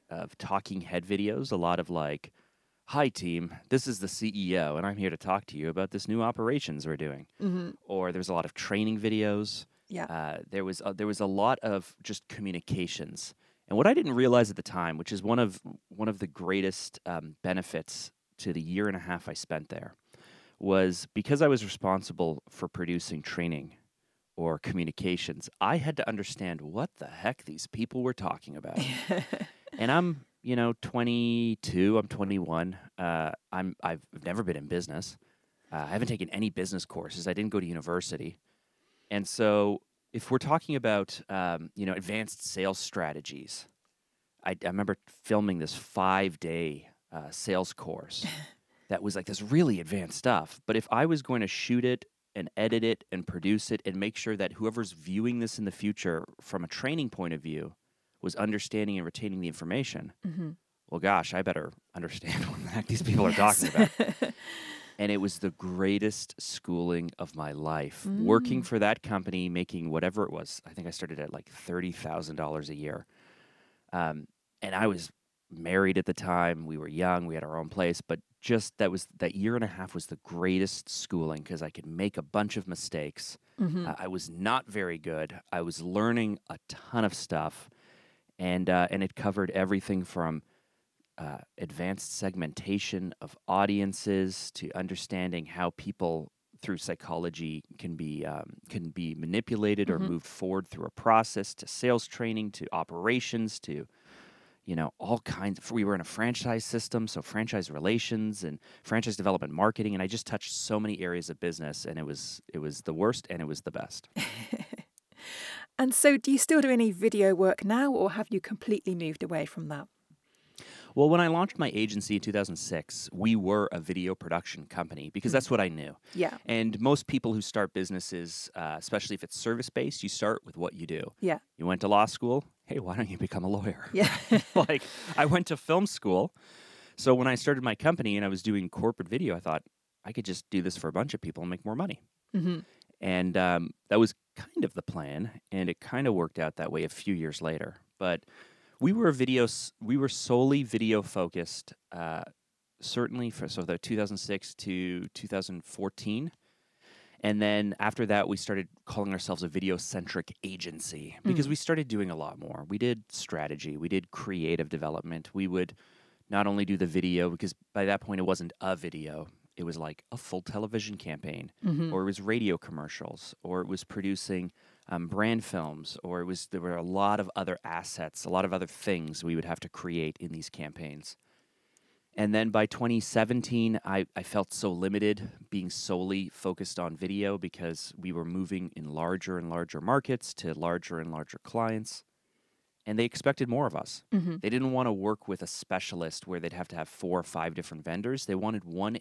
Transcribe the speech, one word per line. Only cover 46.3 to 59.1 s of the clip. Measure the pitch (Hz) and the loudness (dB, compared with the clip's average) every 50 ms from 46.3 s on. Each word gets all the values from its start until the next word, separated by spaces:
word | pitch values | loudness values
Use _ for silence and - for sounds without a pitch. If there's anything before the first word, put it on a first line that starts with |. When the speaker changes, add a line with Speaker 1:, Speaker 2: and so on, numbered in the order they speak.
| 82 76 - 82 82 85 85 80 73 71 - - _ _ _ _ | 0 -4 -4 -4 -2 -2 -2 -2 -4 -6 -12 -18 _ _ _ _
Speaker 1:
uh, | - 80 76 73 | -14 -12 -12 -10
sales | 80 - - - 95 90 92 90 | -10 -6 -2 0 2 2 2 0
course | - - - - 80 - - - - - - - - - 156 - - _ | -4 -10 -10 -10 -10 -10 -10 -10 -8 -6 -6 -6 -6 -8 -12 -14 -18 _
Speaker 2:
<laughs> | _ _ _ _ _ - | _ _ _ _ _ -2
Speaker 1:
that | 101 90 98 | -2 0 0
was, | 104 95 | -2 -2
like, | 95 90 - | -2 -4 -6
this | 104 92 | -6 -6
really | 104 104 131 160 175 147 110 90 | -2 4 6 6 6 6 4 2
advanced | 82 78 95 98 90 80 - - | 0 -2 -4 -4 -4 -4 -6 0
stuff. | - 127 120 90 78 - - - _ | 2 4 4 4 2 -2 -8 -6 _
But | - 110 | 0 2
if | 113 113 - | 2 2 2
I | - 117 143 | 4 4 4
was | 165 165 147 | 4 4 2
going | 131 - 131 120 | 0 0 0 0
to | 107 95 | 0 0
shoot | - - - - 123 123 120 | -2 -2 0 2 2 4 4
it | 127 123 123 - - _ _ _ _ - | 4 2 0 -4 -10 _ _ _ _ -8
and | 104 87 78 - - | -8 -8 -6 -2 0
edit | 107 113 117 113 110 | 2 4 4 4 4
it | 113 113 - - _ | 4 2 0 -2 _
and | - 92 87 | -6 -6 -4
produce | - - 90 80 95 107 107 - - | -6 -6 0 2 4 4 4 2 0
it | 117 104 - | -2 -2 -2
and | 98 92 95 | -4 -2 -2
make | 101 107 107 - | -2 -2 -2 -4
sure | - 117 110 | -2 -2 0
that | 98 98 90 - | 0 0 -2 -2
whoever's | - 110 110 110 120 113 95 87 | -2 -2 -2 0 -2 -4 -6 -8
viewing | 80 76 85 92 101 110 120 120 120 | -10 -8 -2 0 2 2 2 2 0
this | 117 110 - - | -2 -2 -2 -4
in | 107 | -4
the | 98 | -4
future | 87 - - 104 101 - - 95 85 80 82 - - - | -4 -2 -2 -2 -2 0 0 -2 -2 -2 -4 -8 -14 -20
from | - - - 95 87 | -10 -6 -6 -4 -4
a | 80 | -6
training | - - - 127 156 165 147 117 | -6 -4 -4 -2 -2 -2 -2 -4
point | - - 92 85 82 | -4 -4 -4 -4 -4
of | 78 | -4
view | 71 78 78 76 78 76 78 _ _ _ _ _ _ _ _ _ | -4 -6 -6 -6 -6 -8 -10 _ _ _ _ _ _ _ _ _
was | - 92 - | -6 -4 -2
understanding | - 107 107 107 107 - - - 107 107 104 101 95 | 0 0 0 0 -2 -2 -2 -2 0 0 0 0 -2
and | 85 | -4
retaining | 82 | -4